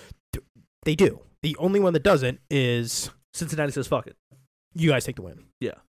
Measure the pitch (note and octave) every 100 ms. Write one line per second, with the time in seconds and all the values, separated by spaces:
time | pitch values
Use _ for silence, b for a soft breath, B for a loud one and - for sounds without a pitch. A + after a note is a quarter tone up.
0 | B B _ - - _ _ _ - D3+
1 | F#3+ - - _ D#3 D3 F3+ G3+ F#3+ D#3+
2 | G3 E3 B2+ C3+ - C#3+ B2+ A#2+ A#2 -
3 | - - _ - E3 D#3 D3 C#3 B2+ C3+
4 | - - _ _ _ _ _ E3+ D#3+ C3+
5 | - A#2+ F#2 D#2 - - A2+ -